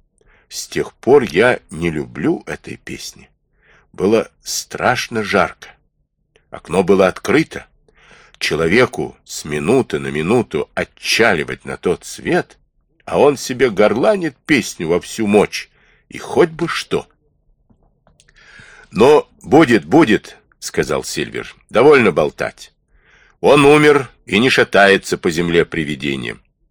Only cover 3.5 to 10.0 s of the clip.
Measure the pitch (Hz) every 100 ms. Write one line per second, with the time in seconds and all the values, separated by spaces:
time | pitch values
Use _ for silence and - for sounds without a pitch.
3.5 | _ _ _ _ - 95 110 - _ -
4.5 | - - - 101 123 - 113 98 98 82
5.5 | - - _ _ _ _ _ _ _ _
6.5 | - - 95 92 95 92 - - 135 160
7.5 | - - _ _ _ _ - _ _ -
8.5 | 78 82 110 123 - 67 - - - 78
9.5 | 73 78 131 - 73